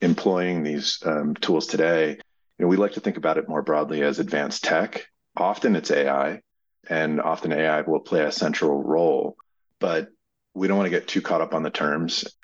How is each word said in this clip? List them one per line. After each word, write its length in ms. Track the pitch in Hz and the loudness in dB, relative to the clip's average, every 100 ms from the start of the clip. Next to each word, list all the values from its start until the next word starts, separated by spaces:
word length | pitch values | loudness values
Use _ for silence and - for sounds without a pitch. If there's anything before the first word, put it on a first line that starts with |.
employing 600 | 87 - 101 90 90 87 | 0 2 2 2 0 -2
these, 360 | 76 73 67 - | -2 -4 -4 -4
um, 300 | - 76 73 | -2 -2 -2
tools 320 | 73 - 87 - | -4 0 0 0
today, 440 | - 82 82 78 | 0 2 2 0
you 540 | 73 - _ _ - | -2 -14 _ _ -2
know, 20 | 87 | 2
we 100 | 95 | 4
like 160 | 104 | 2
to 80 | - | 0
think 160 | 104 - | -4 -2
about 220 | 80 78 | 0 0
it 100 | 76 | 0
more 140 | 76 | -4
broadly 400 | 71 76 76 76 | 0 0 0 0
as 160 | 71 73 | 0 0
advanced 460 | - 76 71 - | -2 -2 -2 -4
tech. 420 | - 80 98 - - _ _ - | 0 0 0 -6 -14 _ _ -2
Often 400 | 92 104 123 87 | -2 0 2 0
it's 160 | - | 2
A 160 | 73 69 | 2 2
I, 320 | 69 71 107 _ _ _ _ - | 0 -2 -4 _ _ _ _ -4
and 320 | 80 78 76 | -2 0 0
often 320 | 78 78 82 | 0 -2 -2
A 140 | 76 80 | 0 2
I 140 | 76 | 0
will 180 | 78 78 | 0 -2
play 220 | - 85 | 0 0
a 100 | 73 | 0
central 500 | - 78 73 80 69 | 0 -2 0 2 0
role, 540 | 69 80 82 69 - - _ _ _ - | 2 2 4 2 -2 -8 _ _ _ -6
but 300 | 90 80 - _ _ _ _ | -2 -2 -4 _ _ _ _
we 120 | 95 95 | -2 0
don't 100 | 101 | 2
wanna 140 | 92 | 2
get 160 | 87 - | 0 -2
too 160 | 95 | -4
caught 180 | - 82 | 0 0
up 140 | 78 | 0
on 80 | 82 | -2
the 80 | 78 | -2
terms, 540 | - 76 76 82 - - _ | -2 -2 0 -2 -4 -6 _